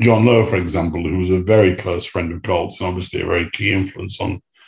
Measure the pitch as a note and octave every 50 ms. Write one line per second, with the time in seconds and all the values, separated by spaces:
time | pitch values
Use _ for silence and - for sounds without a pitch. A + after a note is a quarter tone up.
0 | A2+ A#2 A2+ G#2+ A2+ B2 A#2 A2+ A2 - F#2+ F#2 F2 E2 F2 E2+ E2 E2 D#2+ E2+
1 | E2+ D2+ D#2+ F#2 F2+ F2+ F#2 F#2 F2+ G2+ A2 G#2+ G#2 F#2 F2+ - - F#2 F2 F2
2 | - - - F#2 E2+ E2 E2 - - - F2+ E2+ F2+ F#2+ - - F#2+ F2+ F2+ F2+
3 | F2+ - - E2+ E2+ F2 F2 F2 E2+ - - - G2+ G2+ G2 F#2+ F#2+ F#2+ - F2+
4 | F#2 F#2 G2 - G2 F2+ F#2 - - _ _ _ _